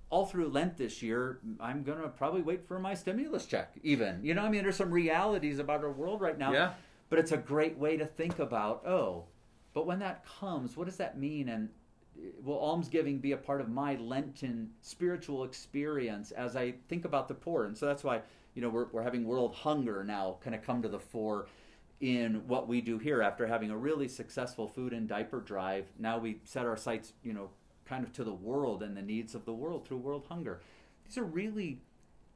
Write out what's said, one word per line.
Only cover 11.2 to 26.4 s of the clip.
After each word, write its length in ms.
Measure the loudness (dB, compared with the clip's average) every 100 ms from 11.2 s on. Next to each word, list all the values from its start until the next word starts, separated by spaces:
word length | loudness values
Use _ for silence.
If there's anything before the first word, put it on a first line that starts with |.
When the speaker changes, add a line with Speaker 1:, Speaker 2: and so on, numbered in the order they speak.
| -2 0 -2
Speaker 1:
And, 180 | -2 -4 -6 -20 _ -20 -14
uh, 140 | -12 -8
will 160 | -4 0
almsgiving 600 | 2 2 2 2 2 0
be 140 | 0
a 40 | -2
part 240 | 0 -2
of 80 | 0
my 280 | 0 0 -2
Lenten 760 | -2 -2 -4 -6 -4 -2 -4 -10
spiritual 640 | -18 -2 0 0 -2 -4
experience 840 | -4 -6 -6 -2 0 0 0 -2 -6
as 240 | -6 -4 0
I 160 | -2 -2 -6
think 160 | -4
about 240 | 0 0 0
the 60 |
poor? 300 | -6 -2 0
And 120 | 0 0
so 80 |
that's 180 | 0 0
why, 180 | 0 0 -2 -16 -14
you 80 | -4
know, 80 | 0
we're, 160 | 0 0
we're 160 | 0
having 220 | 0 0 2
world 280 | 2 2
hunger 480 | 2 0 2 2 0
now 340 | -2 -2 -2 -4
kinda 160 | -6 -6
come 220 | -2 0
to 60 | 0
the 100 | -4
fore 500 | -6 -4 -2 -2 -4 -12 -20 -20 -20 -4
in 460 | 0 2 2 0 2
what 200 | 0 2
we 140 | 0
do 180 | 0 -2
here 220 | 2 4
after 260 | 4 4 2
having 240 | 2 0
a 60 | -2
really 320 | 0 0 -2
successful 600 | -4 -8 -4 -4 -4 -6
food 260 | -4 -4
and 120 | -2 -2
diaper 340 | -2 -2 -4
drive. 520 | -4 -2 0 -2 -4 -4
Now 200 | -2 0
we 220 | -2 -6